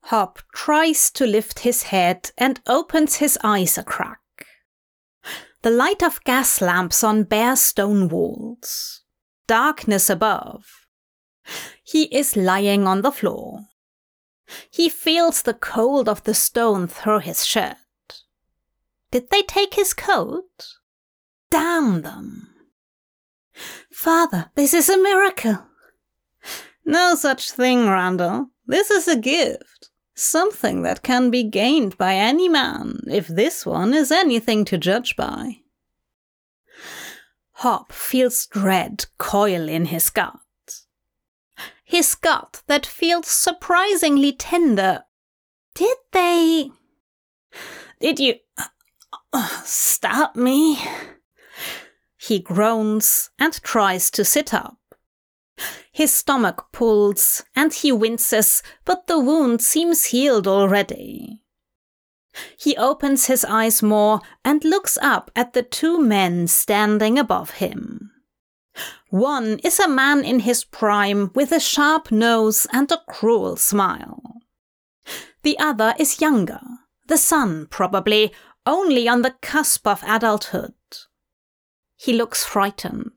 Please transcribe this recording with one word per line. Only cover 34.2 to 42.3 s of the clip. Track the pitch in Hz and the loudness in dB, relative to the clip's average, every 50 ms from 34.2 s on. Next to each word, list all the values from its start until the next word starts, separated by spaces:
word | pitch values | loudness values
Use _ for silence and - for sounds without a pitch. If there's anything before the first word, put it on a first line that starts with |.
| 381 311 247 233 220 - 220 214 208 | 2 2 0 0 0 0 0 0 0
to | - - 175 | 0 -2 -2
judge | 151 180 190 240 247 - - | 0 0 -2 -2 -2 -6 -6
by." | - - - - - 226 240 214 _ _ _ _ _ _ _ _ _ _ _ _ _ _ _ _ _ _ _ _ _ _ _ _ - - - - - - - - - - _ _ _ _ _ _ - - | -6 -6 -6 -6 -8 -10 -12 -12 _ _ _ _ _ _ _ _ _ _ _ _ _ _ _ _ _ _ _ _ _ _ _ _ -20 -20 -18 -18 -16 -18 -18 -20 -20 -20 _ _ _ _ _ _ -4 -2
Hop | 247 220 - 247 _ | -2 -2 -2 -4 _
feels | - - - - - 254 254 247 247 - - | -14 -10 -8 -2 0 2 2 2 0 -2 -6
dread | - - 208 196 190 190 185 160 - - - - - _ _ | -4 -4 -2 0 2 0 0 -2 -4 -8 -10 -10 -12 _ _
coil | - - - 202 208 208 185 170 160 151 | -8 -2 0 2 2 2 0 -2 -4 -4
in | 156 165 175 | -2 -2 -2
his | 151 170 165 - - | -2 -2 -2 -2 -2
gut. | - - 185 - - - _ _ _ _ _ - - - _ _ _ _ _ _ _ _ _ _ _ _ _ _ _ - - - - _ _ | 0 -2 -2 -2 -6 -18 _ _ _ _ _ -20 -20 -20 _ _ _ _ _ _ _ _ _ _ _ _ _ _ _ -18 -18 -18 -18 _ _
His | _ - 349 311 - - | _ 0 2 2 2 -2
gut | - - 339 | -2 0 0